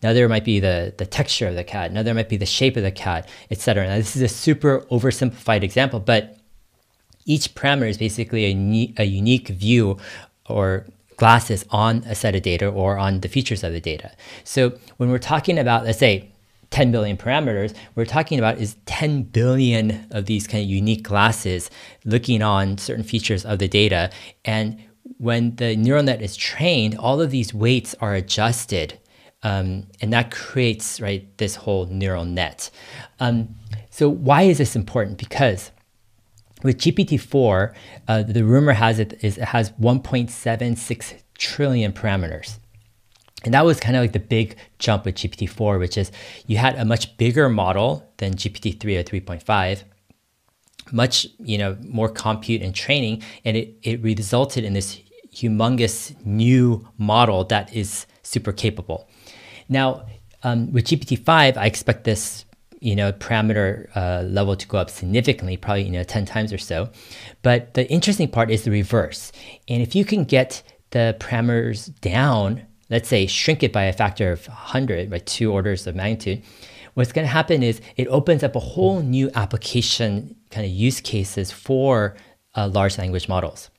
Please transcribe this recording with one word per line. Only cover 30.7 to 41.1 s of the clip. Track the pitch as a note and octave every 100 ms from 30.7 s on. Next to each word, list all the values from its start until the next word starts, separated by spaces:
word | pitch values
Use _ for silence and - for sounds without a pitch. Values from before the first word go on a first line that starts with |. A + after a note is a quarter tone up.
| G#2+ - -
right, | G#2 G2 G2 _
this | G#2 -
whole | - G2 F2+
neural | F#2+ G2 F2+ E2+
net. | F2 E2 - - - - - - _
Um, | B2+ A#2 A2 - - - -
so | - D3
why | D3 C3 C#3+
is | F#3+ D3+
this | C3+ -
important? | G2 B2+ G2+ F#2+
Because | - - C3+ F#2+ - _ _ _ _ _ _ _ _ -
with | C3+ B2+
G | E3+
P | - F#3
T | C#3
four, | - C#3 B2 F#2+ G2+ - - - -
uh, | A2
the | G#2+ A2
rumor | A2 B2+ D3
has | A#2 A2+ A2+
it | G#2+ -
is | G#2+ F#2+
it | A#2
has | A#2+ G#2+ -
one | A2 B2+
point | C3 C3 A#2+
seven | - - A2+ A#2+ A#2
six | - A#2+ -